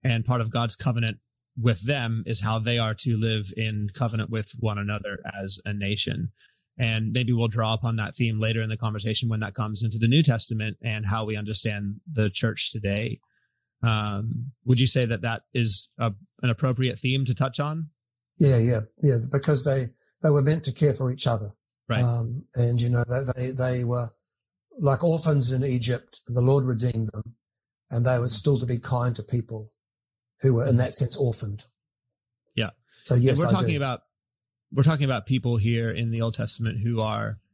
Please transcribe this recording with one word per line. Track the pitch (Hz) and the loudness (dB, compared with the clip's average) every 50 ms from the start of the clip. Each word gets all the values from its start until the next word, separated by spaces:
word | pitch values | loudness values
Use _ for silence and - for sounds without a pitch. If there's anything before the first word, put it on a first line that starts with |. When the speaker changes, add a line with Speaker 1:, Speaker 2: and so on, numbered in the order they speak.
| - | 0
Speaker 1:
and | 127 117 113 113 | 0 0 0 0
part | - 123 120 | 0 0 0
of | 113 113 | 0 -2
God's | - 123 117 117 - | -2 -2 -2 -2 -2
covenant | - - 135 117 117 117 110 107 - _ _ _ _ _ _ _ | -2 -2 -2 0 0 -2 -4 -4 -8 _ _ _ _ _ _ _
with | 131 113 123 110 87 98 | 0 2 2 2 2 0
them | 117 147 139 120 113 113 113 - | -2 -2 -2 0 -2 -2 -4 -2
is | - 117 98 | -2 -4 -2
how | 98 110 110 113 | 0 0 0 0
they | 110 120 120 120 | 0 0 0 0
are | 113 110 110 | 0 0 0
to | - - 131 117 | 0 0 0 2
live | 107 110 113 110 107 101 92 - | 2 2 0 0 -2 -4 -6 -6
in | - 110 110 107 104 104 101 95 | -4 -4 -4 -4 -4 -6 -6 -4
covenant | - 127 113 110 110 107 - | -2 -4 -2 -2 -4 -4 -4
with | 113 110 107 - - 117 | -4 -6 -6 -6 -8 -4
one | 120 110 104 101 | -2 -2 -2 -2
another | 101 101 104 104 101 101 101 - - - - 101 | -4 -4 -4 -4 -6 -8 -10 -10 -10 -12 -10 -8
as | 98 95 98 - - | -4 -4 -4 -4 -4
a | 101 | -6
nation. | 104 104 101 98 104 101 - 104 101 101 170 - - _ - - _ _ _ _ _ - | -6 -4 -2 -2 -2 -2 -2 -4 -2 -4 -6 -6 -8 _ -20 -20 _ _ _ _ _ -2
And | 127 113 113 110 110 110 | -2 0 0 0 -2 -2
maybe | 110 123 127 110 123 | -2 -2 0 0 2
we'll | 113 117 113 | 2 2 0
draw | 104 117 113 110 113 | 0 -2 0 0 0
upon | 110 - 117 113 | -2 -2 -2 -2
that | 113 107 - - | -2 -4 -6 -4
theme | - 123 113 110 107 | -2 -2 0 0 0
later | 110 110 113 113 | -2 0 -2 -2
in | 110 110 | -2 -4
the | 110 110 | -6 -4
conversation | - 113 107 107 101 107 110 - - 117 | -4 -4 -4 -2 -4 -2 -2 -2 -2 -2
when | 113 110 | -2 -2
that | 110 101 98 | -4 -6 -4
comes | - 110 107 107 98 | -4 -4 -4 -2 -2
into | 113 113 107 110 | -2 -2 0 2
the | 113 117 | 2 4
New | 123 156 | 6 6
Testament | 160 143 120 113 - - 120 110 107 110 98 _ | 6 4 4 2 0 -2 -2 -4 -4 -4 -6 _
and | - 120 110 107 110 | -6 -6 -6 -4 -2
how | 98 104 113 110 | -2 -2 -2 -2
we | 107 107 | -4 -4
understand | 107 104 104 107 - - 113 104 101 101 101 101 107 _ 180 | -4 -4 -2 -2 0 0 0 -4 -2 -4 -6 -6 -8 _ -6
the | 156 120 107 104 | 0 2 2 2
church | - - - 113 104 - - - | 2 0 0 0 0 0 -2 -2
today. | - 113 104 98 98 104 110 120 - - _ _ _ _ _ _ _ _ _ _ _ _ | -2 -4 -2 -2 -2 -2 -2 -4 -6 -10 _ _ _ _ _ _ _ _ _ _ _ _
Um, | - 117 110 107 104 107 101 101 110 113 117 117 120 135 - _ _ | 0 0 2 2 0 -2 -4 -4 -4 -4 -4 -6 -6 -10 -12 _ _
would | 123 127 117 | 2 2 4
you | 131 | 4
say | 123 - 127 123 | 2 2 2 0
that | 110 117 95 | 0 -2 -2
that | 85 117 113 110 _ _ | -2 -4 -4 -4 _ _
is | _ 127 117 110 104 - - - _ - | _ 0 2 2 2 0 -2 -4 _ -4
a, | 117 113 101 101 - _ _ _ | -2 -2 -2 -6 -14 _ _ _
an | - 123 | -2 -2
appropriate | 113 - - 131 123 117 131 127 - - | 0 0 0 -2 0 0 -2 -2 -2 -2
theme | - 127 127 135 135 | -2 0 0 0 0
to | 120 120 | -2 0
touch | - 135 135 123 - | 0 -2 -2 -2 -4
on? | 143 151 156 160 160 151 _ _ _ _ _ _ _ _ _ - | -4 -4 -4 -6 -8 -10 _ _ _ _ _ _ _ _ _ 2
Speaker 2:
Yeah, | 165 139 131 117 | 4 6 6 6
yeah, | 113 120 123 110 107 - _ _ | 4 4 2 0 -2 -6 _ _
yeah, | - 143 127 117 113 127 | 2 2 4 2 0 0
because | 135 143 - - 147 131 - | -2 0 2 2 2 4 4
they, | 147 135 135 127 - _ _ _ _ _ _ | 2 2 0 -2 -4 _ _ _ _ _ _
they | - 156 | 2 4
were | 143 143 | 4 6
meant | 135 147 156 165 - | 4 4 2 2 0
to | - | -4
care | - - 156 147 131 | 0 2 2 2 4
for | - 135 127 | 2 0 -2
each | 123 127 - | 0 0 0
other. | 131 117 110 107 101 - _ _ _ _ _ _ - | 2 2 0 -2 -6 -10 _ _ _ _ _ _ -2
Speaker 1:
Right. | 110 123 | 0 2
Speaker 2:
Um, | 123 120 117 117 113 113 120 143 - _ - | 2 2 2 0 -2 -4 -6 -8 -10 _ 0
and, | 127 120 117 120 120 | 2 2 2 4 2
you | 120 120 | 2 2
know, | 120 120 120 | 2 2 2
they, | 117 123 127 139 123 123 | 2 0 -2 0 -2 -2
they, | - 127 127 | -2 -2 -4
they | 131 131 127 127 127 123 123 | -2 -2 -2 0 0 0 0
were | 117 123 123 120 113 _ _ _ _ _ _ _ _ _ _ _ _ - 277 | 0 0 -2 -2 -4 _ _ _ _ _ _ _ _ _ _ _ _ -10 0
like | 175 139 135 - - | 2 2 4 4 4
orphans | 170 160 165 - 165 151 143 127 120 | 2 2 4 4 4 4 4 4 2
in | 131 127 131 | 2 2 0
Egypt, | 139 123 127 117 120 123 117 - _ - - _ | 0 0 0 0 0 -2 -2 -4 _ -18 -18 _
and | - 120 | -4 0
the | 123 | 2
Lord | 123 131 139 143 127 | 4 6 4 4 4
redeemed | 127 123 107 120 123 113 113 113 107 | 2 0 0 0 0 0 -2 -4 -4
them, | - 107 - 117 - _ _ _ _ _ _ _ _ _ _ _ | -6 -8 -12 -12 -16 _ _ _ _ _ _ _ _ _ _ _
and | - 117 120 | -2 0 2
they | 127 127 120 | 2 2 2
were | 120 123 | 2 2
still | - - - 151 143 120 | 0 2 2 2 2 2
to | 123 | 0
be | 120 123 117 | -2 -2 -4
kind | - - 127 123 120 123 117 | -2 -2 -2 0 0 0 -2
to | - 101 | -4 -4
people | - - 120 113 - 113 107 107 110 _ _ _ _ _ _ _ _ _ _ _ _ _ _ | -2 -2 -2 -2 -4 -10 -10 -10 -14 _ _ _ _ _ _ _ _ _ _ _ _ _ _
who | - 135 123 | 2 4 4
were, | 113 120 | 4 2
in | - 120 120 | 2 2 2
that | 127 123 - | 2 2 2
sense, | - 131 120 - - | 2 2 0 0 0
orphaned. | 139 120 113 - - 107 101 101 - - _ _ _ _ _ _ _ _ _ _ _ _ _ _ _ _ _ | 0 0 0 0 -2 -4 -8 -10 -12 -18 _ _ _ _ _ _ _ _ _ _ _ _ _ _ _ _ _
Speaker 1:
Yeah. | - 110 95 - _ _ _ _ - | -4 -4 -4 -6 _ _ _ _ -8
Speaker 2:
So, | - - 127 | -2 0 2
yes, | 120 120 131 135 139 | 4 4 4 4 4
Speaker 1:
And | 170 | 4
we're | - | 2
Speaker 2:
I | |
Speaker 1:
talking | - 185 - 175 160 | 2 2 2 0 0
Speaker 2:
do. | |
Speaker 1:
about, | 143 139 131 123 110 _ _ _ _ _ _ _ _ _ _ _ _ _ _ | -2 -2 -4 -4 -8 _ _ _ _ _ _ _ _ _ _ _ _ _ _
we're | - 131 135 | 0 4 4
talking | 147 160 143 143 | 4 4 4 2
about | 135 127 113 - | 0 0 -2 0
people | - 131 127 - 120 120 113 | 0 -2 0 0 0 0 2
here | 101 117 117 117 117 113 | 2 2 0 0 0 -2
in | 92 85 117 113 | -2 -2 -2 -2
the | 113 113 | -2 0
Old | 113 117 110 | -2 -2 -2
Testament | - 110 107 - - 117 113 110 113 | -4 0 0 0 0 0 -4 -2 -2
who | 104 117 120 113 | -2 -2 0 0
are | 110 110 107 110 110 107 107 - _ _ | 0 -2 -2 -4 -4 -6 -8 -10 _ _